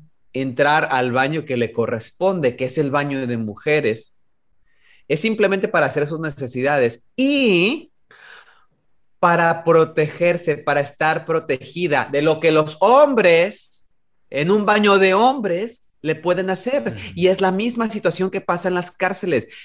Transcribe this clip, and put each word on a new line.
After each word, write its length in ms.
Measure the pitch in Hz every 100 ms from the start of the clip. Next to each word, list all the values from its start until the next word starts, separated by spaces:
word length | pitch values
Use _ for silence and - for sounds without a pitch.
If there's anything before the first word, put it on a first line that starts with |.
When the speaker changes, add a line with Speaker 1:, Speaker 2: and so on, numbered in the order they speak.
| - _ _
Speaker 1:
entrar 520 | 131 135 120 143 156 156
al 220 | 131 127
baño 340 | 123 139 160 151
que 100 | 123
le 160 | 113
corresponde, 840 | - 113 113 - - 185 190 131 123
que 100 | 127
es 100 | 156
el 140 | 143
baño 360 | 143 143 135 123
de 120 | 117
mujeres, 800 | 107 101 151 151 117 113 - _ _ _ _ _ _ _ _ _ -
es 100 | 156
simplemente 480 | 220 220 196 190 196
para 200 | 170 135
hacer 200 | 151 147
sus 140 | 160
necesidades 880 | 160 - 127 123 131 147 117 - _ -
y 680 | 269 285 247 175 190 302 - _ _ - - - - _ _ _ _ _ _ -
para 440 | 175 170 165 165
protegerse, 920 | 165 165 160 - 151 - 175 170 165 147
para 240 | 147 143
estar 460 | 143 - 156 160 160
protegida 840 | 160 156 131 - 170 175 139 120
de 120 | 139
lo 180 | 156 156
que 100 | 165
los 280 | 156 151 -
hombres 1080 | 202 262 294 240 180 165 190 - - - _ _ _ _ -
en 200 | 139 160
un 140 | 208
baño 340 | 202 214 208 196
de 140 | 190
hombres 840 | 190 247 269 202 175 233 - _ _
le 140 | 151
pueden 340 | 156 175 180 190
hacer. 460 | 185 247 277 226 107
Speaker 2:
Ujú. 0 | -
Speaker 1:
Y 120 | 170 180
es 160 | 185
la 100 | 190
misma 380 | 190 233 233 220
situación 400 | 214 180 170 185
que 100 | 196
pasa 280 | - 175 190
en 60 |
las 160 | 180 175
cárceles 560 | - 185 196 185 131 - -